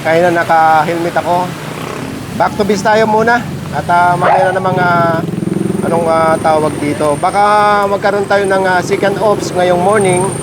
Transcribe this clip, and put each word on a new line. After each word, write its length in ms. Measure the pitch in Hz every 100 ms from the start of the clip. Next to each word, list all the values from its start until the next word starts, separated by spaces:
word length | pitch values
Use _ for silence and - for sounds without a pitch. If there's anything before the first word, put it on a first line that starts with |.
Kaya 240 | 160 165 175
na 160 | 170
naka-helmet 720 | 165 165 160 160 156 170 170 165
ako. 320 | 156 175 180 - - - - - - - - -
Back 240 | 180 -
to 80 | 196
base 160 | 202
tayo 240 | 214 214 220
muna. 320 | 214 220 240 233 - -
At, 160 | - 160
ah, 320 | 175 175 175
mamaya 320 | 180 185 190
na 80 | 185
namang, 180 | 185 180
ah, 400 | 180 175 170 165 170 - - - - - 170
anong, 180 | 170 165
ah, 240 | 160 160 160
tawag 320 | 160 156 151 147
dito. 320 | 147 147 151 143
Baka 640 | 175 190 208 208 208 208 202
magkaroon 400 | 196 202 202 202
tayo 160 | 202
ng, 200 | 196 190 190
ah, 160 | 185
second 320 | 175 196 196 -
ops 320 | 214 202 - 180
ngayong 240 | 180 175
morning. 480 | 180 214 190 180 185 -